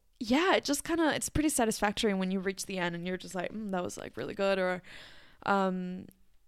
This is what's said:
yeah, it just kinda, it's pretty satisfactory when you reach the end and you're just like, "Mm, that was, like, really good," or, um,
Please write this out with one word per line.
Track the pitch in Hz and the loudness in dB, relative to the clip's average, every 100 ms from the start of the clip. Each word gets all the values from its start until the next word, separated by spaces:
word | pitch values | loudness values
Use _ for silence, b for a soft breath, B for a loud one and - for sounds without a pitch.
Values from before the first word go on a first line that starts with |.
| _ - | _ -8
yeah, | 214 254 370 330 | 0 2 4 4
it | |
just | - 285 | 2 -2
kinda, | - 330 320 | 0 2 2
it's | 135 - | 2 0
pretty | - 302 | 2 2
satisfactory | - 226 214 202 202 226 | 2 2 2 0 2 0
when | 190 190 | 2 0
you | 190 | -2
reach | 185 196 - | -2 -4 -4
the | 190 | -2
end | 175 170 | -2 -2
and | 175 | -4
you're | 185 | -6
just | 175 | -6
like, | 185 175 | -6 -6
"Mm, | 214 214 | -6 -4
that | 185 | -2
was, | 175 - | -4 -6
like, | - - | -12 -8
really | 135 | -8
good," | - 196 196 | 0 2 2
or, | 185 185 B B B B B B - | 2 -2 B B B B B B 2
um, | 202 190 185 180 185 - - _ - | 4 4 0 -4 -8 -12 -18 _ -20